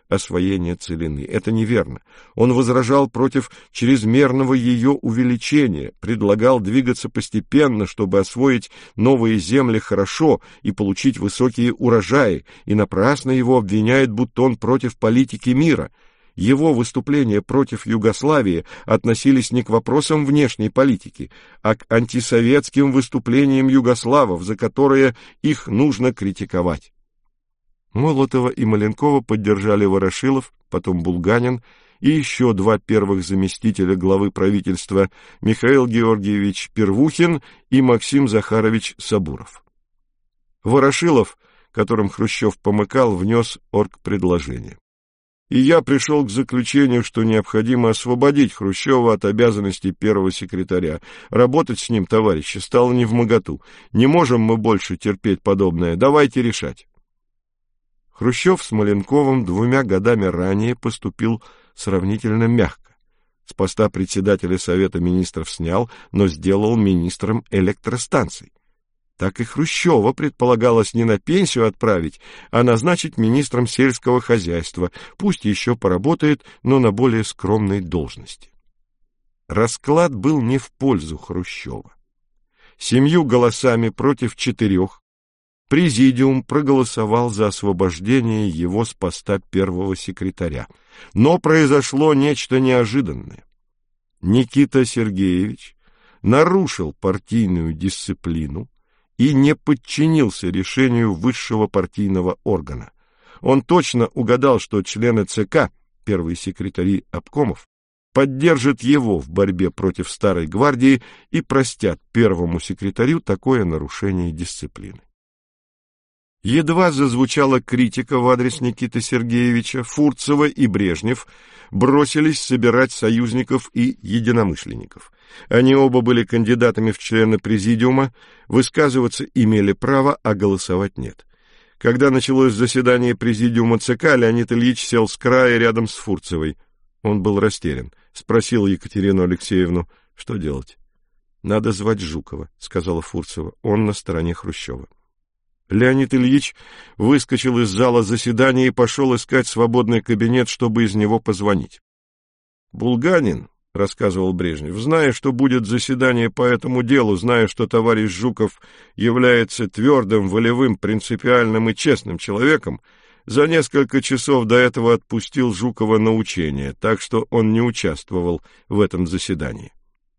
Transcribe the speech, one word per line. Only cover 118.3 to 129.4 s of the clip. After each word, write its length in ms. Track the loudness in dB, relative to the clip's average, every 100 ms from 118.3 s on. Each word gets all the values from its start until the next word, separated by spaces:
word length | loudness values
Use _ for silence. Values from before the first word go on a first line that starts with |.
| 2 0 -2
Никиты 400 | -6 -4 -6 -6
Сергеевича, 800 | -2 -2 0 0 2 0 -2 -8
Фурцева 640 | -6 0 0 0 0 2
и 240 | 2 2 0
Брежнев 580 | 0 -2 -2 -4 -6 -8 -20 -20 -20 -8
бросились 680 | 0 4 4 2 2 0 0
собирать 520 | -2 0 2 2 2
союзников 760 | 0 0 0 0 -2 -2 -4 -4
и 240 | -2 -2 -2
единомышленников. 1080 | -4 -2 0 2 0 -2 -10 -14 -16 -20 -20 _ _ -18 0
Они 260 | 4 6
оба 260 | 6 4 4
были 240 | 2 2
кандидатами 680 | 2 0 2 2 2 2 -2
в 60 | -4
члены 400 | -2 2 2 2
президиума, 760 | 0 0 0 2 2 2 0 -6 -20 _ -2
высказываться 800 | 0 0 0 0 2 -2 -4 -6
имели 380 | 0